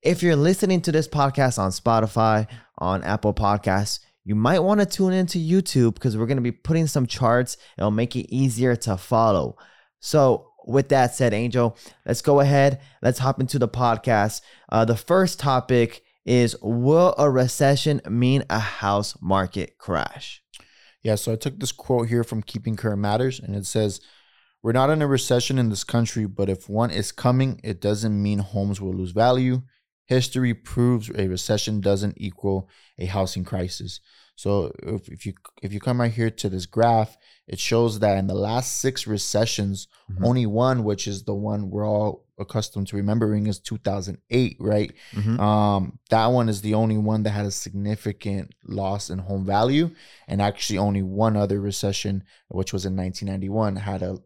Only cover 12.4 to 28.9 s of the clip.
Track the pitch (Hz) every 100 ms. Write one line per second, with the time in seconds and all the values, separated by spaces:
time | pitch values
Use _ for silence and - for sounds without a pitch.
12.4 | 139 139 139 135 - _ 123 127 131 135
13.4 | 127 143 117 123 123 110 - 110 101 -
14.4 | _ - _ 113 113 113 - 180 185 -
15.4 | 143 131 123 123 117 - _ _ - 123
16.4 | 120 - 101 117 127 160 180 - 143 131
17.4 | 127 - 139 139 151 143 - 113 123 135
18.4 | - 107 101 - 101 101 104 - 90 95
19.4 | 92 98 85 _ - 85 - - - -
20.4 | _ - _ _ _ _ 113 107 - 113
21.4 | 143 104 127 - - 127 117 120 113 110
22.4 | - 104 117 107 113 101 101 107 131 127
23.4 | - 101 95 113 107 95 _ _ _ _
24.4 | _ _ 117 120 135 156 147 135 - 123
25.4 | - 135 120 101 - 123 113 - 104 98
26.4 | 98 95 - 104 117 85 101 - 123 127
27.4 | 135 - - 92 101 104 110 104 101 104
28.4 | 98 104 101 95 95